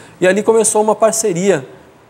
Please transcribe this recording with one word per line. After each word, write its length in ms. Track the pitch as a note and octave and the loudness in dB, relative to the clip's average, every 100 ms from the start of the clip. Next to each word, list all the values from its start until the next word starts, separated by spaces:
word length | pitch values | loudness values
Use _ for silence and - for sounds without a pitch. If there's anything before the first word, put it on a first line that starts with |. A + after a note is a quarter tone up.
| - - | -20 -2
E 80 | F#3 | 0
ali 160 | G3 | 0
começou 400 | G#3+ A3+ G#3 G#3+ | 0 0 2 0
uma 120 | G#3+ | 0
parceria 720 | G#3 A3 - G#3+ E3+ G3 D#3 C3+ - - _ | 0 0 0 -4 -2 0 -2 -4 -20 -20 _